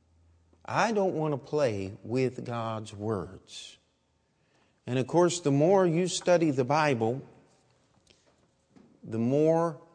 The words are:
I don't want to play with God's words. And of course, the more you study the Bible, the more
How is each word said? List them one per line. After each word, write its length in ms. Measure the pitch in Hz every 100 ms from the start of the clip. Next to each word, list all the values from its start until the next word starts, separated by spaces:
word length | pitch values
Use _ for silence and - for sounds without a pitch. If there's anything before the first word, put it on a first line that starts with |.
| _ _ _ _ _ _ -
I 260 | 127 208
don't 220 | 208 190
want 180 | 156 156
to 60 | 139
play 540 | 139 151 139 104 95 104
with 420 | 107 139 165 127
God's 480 | 120 117 113 110 107
words. 880 | 101 104 107 80 98 - - - - _ _ _ _ _ _ _ _ _ _ -
And 120 | 127
of 80 | 123
course, 320 | 160 175 175
the 120 | 147
more 340 | 139 156 196 185
you 220 | 160 180
study 420 | - - 175 165
the 140 | 131
Bible, 580 | 123 147 151 120 113 131 - - _ _ _ _ _ _ _ _ _ _ _ _ _ _ _ _
the 140 | - 113
more 600 | 120 139 156 165 170 147 -